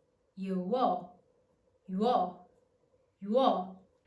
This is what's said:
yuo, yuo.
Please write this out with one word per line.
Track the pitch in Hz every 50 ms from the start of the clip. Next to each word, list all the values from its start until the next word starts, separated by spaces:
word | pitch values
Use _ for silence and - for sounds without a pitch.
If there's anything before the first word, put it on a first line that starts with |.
| _ _ _ _ _ _ _
yuo, | 190 190 190 185 185 180 185 226 262 254 - - - 180 - - _ _ _ _ _ _ _ _ _ _ _ _ _ _ - 185 190 214 240 254 196 180 - - - - - _ _ _ _ _ _ _ _ _ _ _ _ _ _
yuo. | 196 202 220 254 269 - - 185 185 190 - - - _ _ _ _